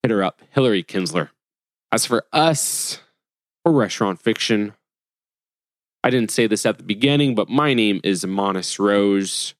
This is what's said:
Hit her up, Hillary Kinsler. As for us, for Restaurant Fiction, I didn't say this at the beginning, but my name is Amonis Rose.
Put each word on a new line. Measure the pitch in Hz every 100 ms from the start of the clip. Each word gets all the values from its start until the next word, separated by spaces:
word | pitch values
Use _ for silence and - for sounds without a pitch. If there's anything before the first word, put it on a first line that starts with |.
Hit | 110
her | 107
up, | 95 _ _
Hillary | - 131 101
Kinsler. | 85 98 87 85 76 _ _ _ _ _ _
As | 127 -
for | 117 -
us, | 147 160 151 - - - - _ _ _ _ _ _
for | 170
Restaurant | 147 104 - 101 92
Fiction, | - 110 - 110 104 - _ _ _ _ _ _ _ _ _ _ _ _
I | 123
didn't | 127 113
say | - 113
this | 107 117
at | 104
the |
beginning, | - 104 135 143 143 110
but | 95
my | 127 147 123
name | 107 95
is | - 90
Amonis | 92 98 98 92 - -
Rose. | 101 101 101 98 95 - - -